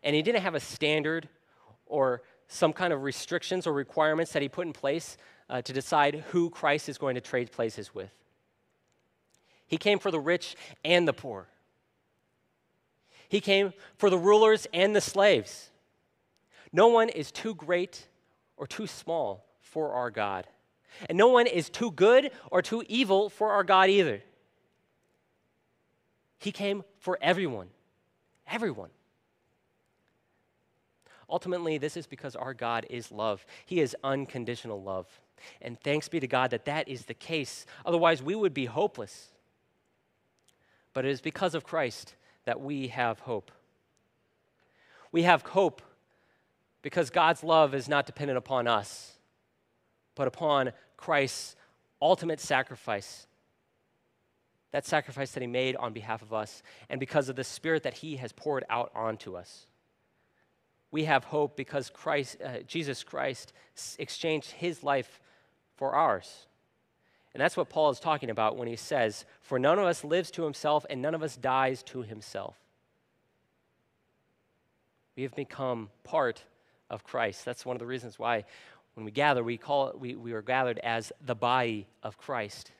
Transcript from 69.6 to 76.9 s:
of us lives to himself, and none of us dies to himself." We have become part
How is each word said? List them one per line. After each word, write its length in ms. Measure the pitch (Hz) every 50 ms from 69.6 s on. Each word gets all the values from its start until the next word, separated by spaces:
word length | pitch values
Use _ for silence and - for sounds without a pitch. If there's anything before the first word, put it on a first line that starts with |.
| 127 143 170 202
of 60 | 202
us 180 | 175 175 - -
lives 260 | 147 160 180 180 -
to 120 | - - 165
himself, 420 | 151 139 - - 151 151 151 147 -
and 140 | 143 127
none 140 | 127 151 160
of 60 | 160
us 140 | 156 151 123
dies 460 | 127 120 131 131 131 131 131 135 127 -
to 180 | - - 135
himself." 540 | 117 107 110 107 104 - - 101 98 - - _ _ _ _ _ _ _ _ _ _ _ _ _ _ _ _ _ _ _ _ _ _ _ _ _ _ _ _ _ _ _ _ _ _ _ _ _ _ _ _ _ _ _ _ _ _ _ _ _ _ _ _
We 80 | - 131
have 100 | 131 -
become 560 | - 139 - - - 135 127 123 117 107 101 _ _ _
part 400 | - - 160 139 120 113 - - _ _ _ _ _ _ _ _ _